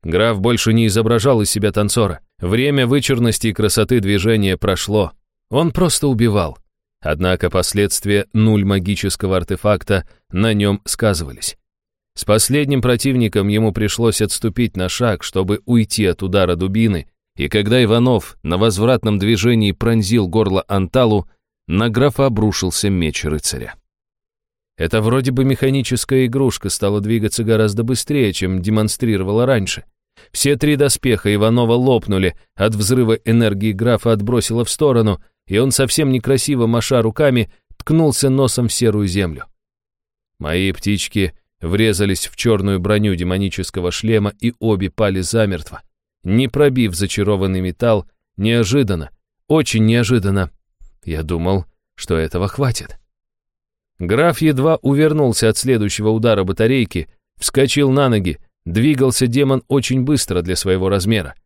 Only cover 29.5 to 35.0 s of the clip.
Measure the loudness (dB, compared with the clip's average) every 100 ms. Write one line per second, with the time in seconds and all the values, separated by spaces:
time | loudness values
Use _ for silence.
29.5 | 0 -2 -8 -12 _ _ _ _ -4 0
30.5 | 2 2 2 2 2 0 0 0 2 2
31.5 | 2 2 2 2 2 0 -2 -2 -4 _
32.5 | -2 -2 0 0 2 2 0 2 2 2
33.5 | 0 -4 -2 0 0 2 0 0 -2 0
34.5 | -4 -4 0 2 4